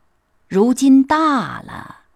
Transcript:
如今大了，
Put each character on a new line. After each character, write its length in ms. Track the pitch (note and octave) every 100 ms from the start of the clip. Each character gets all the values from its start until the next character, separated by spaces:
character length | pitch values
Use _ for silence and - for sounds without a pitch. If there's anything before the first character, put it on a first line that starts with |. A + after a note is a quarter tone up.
| _ _ _ _ -
如 260 | F#3+ A#3+
今 300 | B3 C4+ C4+
大 580 | C4+ D#4 D#4 C4+ C#3+ B2
了， 420 | - - - - _